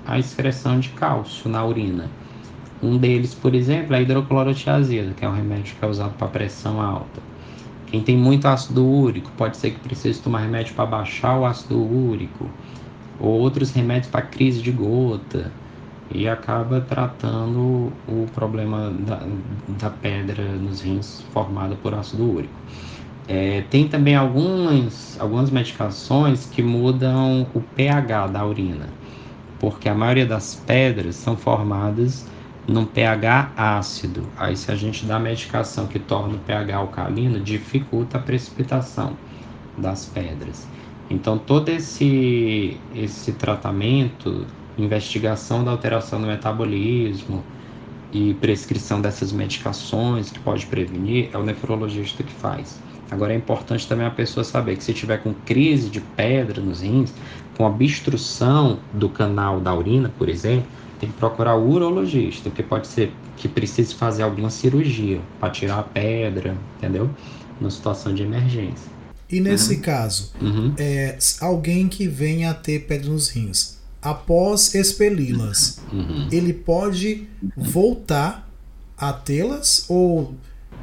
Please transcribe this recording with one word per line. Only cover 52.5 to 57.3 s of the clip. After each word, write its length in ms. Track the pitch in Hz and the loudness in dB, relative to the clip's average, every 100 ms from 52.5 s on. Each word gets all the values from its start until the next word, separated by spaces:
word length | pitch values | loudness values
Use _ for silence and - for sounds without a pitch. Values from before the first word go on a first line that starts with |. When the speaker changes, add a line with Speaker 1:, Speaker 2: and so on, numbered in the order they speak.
| 95 92 - - - - | -4 -8 -14 -16 -16 -8
Speaker 1:
Agora, 220 | 98 104 | -2 0
é 60 | 113 | 0
importante 500 | 117 117 - 113 - | 0 -2 0 -4 0
também 180 | 113 117 | 0 0
a 60 | |
pessoa 320 | - 117 117 | 0 -2 -2
saber 320 | 113 123 113 95 | -2 0 0 -2
que 80 | |
se 100 | - | -2
tiver 300 | 110 107 110 | -4 -2 -2
com 100 | 110 | -2
crise 560 | 104 - 120 156 143 110 | -6 2 6 6 6 2
de 120 | 104 | -4
pedra 600 | - - 110 135 113 104 | -6 0 2 4 2 -2
nos 200 | 98 85 | -4 -2
rins, 320 | 95 127 120 - - | 2 4 2 -2 -14